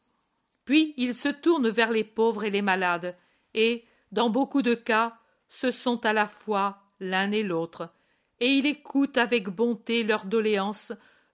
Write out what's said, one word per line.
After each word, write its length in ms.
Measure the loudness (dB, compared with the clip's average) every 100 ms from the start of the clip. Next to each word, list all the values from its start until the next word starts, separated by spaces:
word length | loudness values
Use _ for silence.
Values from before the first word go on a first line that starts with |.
| _ _ _ _ _ _
Puis 300 | 2 2 2 -2
il 200 | -4 -2
se 140 | -4
tourne 380 | 0 2 2 2
vers 240 | 2 2
les 120 | 0
pauvres 400 | -2 0 0 0
et 80 | -2
les 100 | -2
malades, 560 | 0 0 0 -2 -6 -12 _ _ _
et, 300 | 0 0 0 -8 _ -6
dans 180 | 0 2
beaucoup 320 | 2 0 0
de 140 | 2 0
cas, 420 | 0 0 0 -6 _ _ _
ce 200 | -6 -4
sont 340 | -2 -2 -2 0
à 80 |
la 140 | 0 0
fois 560 | -4 -4 -2 -2 -4 _ -12
l'un 320 | -4 -2 0
et 100 | 0
l'autre, 500 | -2 -2 -4 -8 -14 _ _ _ _ -2
et 140 | 2
il 140 | 2 2
écoute 500 | -2 -2 0 2 2
avec 320 | 2 0 -2
bonté 540 | -2 -2 -2 -2 -2
leurs 220 | 0 -2 0
doléances, 680 | -2 0 0 -2 -6 -12 -16 _ _ _